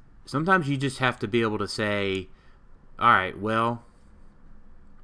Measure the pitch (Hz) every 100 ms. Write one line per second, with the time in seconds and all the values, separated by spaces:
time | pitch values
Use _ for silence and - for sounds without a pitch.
0 | - - - 139 170 185 139 139 139 131
1 | 127 - 110 117 110 107 98 - 104 101
2 | 98 95 90 - - - - - - -
3 | 120 104 92 - 107 113 117 117 - -
4 | - - - - - - - - - -